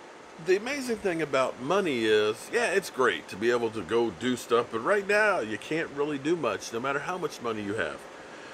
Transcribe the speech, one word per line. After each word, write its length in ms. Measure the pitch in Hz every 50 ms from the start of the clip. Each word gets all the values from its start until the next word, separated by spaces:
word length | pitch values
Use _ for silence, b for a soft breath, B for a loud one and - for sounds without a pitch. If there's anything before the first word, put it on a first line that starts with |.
| - - - - - - - - 160
the 100 | 165 185
amazing 400 | 202 208 254 285 285 262 247 233
thing 260 | 208 - 196 170 165 156
about 400 | 143 139 135 131 123 - - 123
money 440 | 139 175 202 202 170 139 120 113
is, 440 | 110 107 107 104 107 110 - - - 160
yeah, 200 | 226 240 196 165
it's 180 | 196 175 -
great 380 | - - 131 117 92 76 - -
to 80 | -
be 160 | 95 107 120 120
able 180 | 120 117 110
to 100 | 107 113
go 300 | 92 80 110 117 120 113
do 240 | 92 - 120 127 127
stuff, 320 | 117 - - 117 117 117 117 117
but 80 | 113
right 260 | 117 156 196 214 196
now 320 | 190 202 208 220 214 196 165
you 180 | 120 107 107
can't 320 | 107 - - 156 160 160 110
really 280 | 139 143 143 151 151 135
do 160 | 135 151 175
much, 380 | 175 143 117 98 95 - - -
no 80 | 113
matter 180 | 123 139 139 143
how 180 | 151 165 180
much 240 | 185 170 147 - -
money 220 | 120 117 110 107 104
you 120 | 101 101
have. 240 | 110 87 76 69 69 - - - - B B B B B B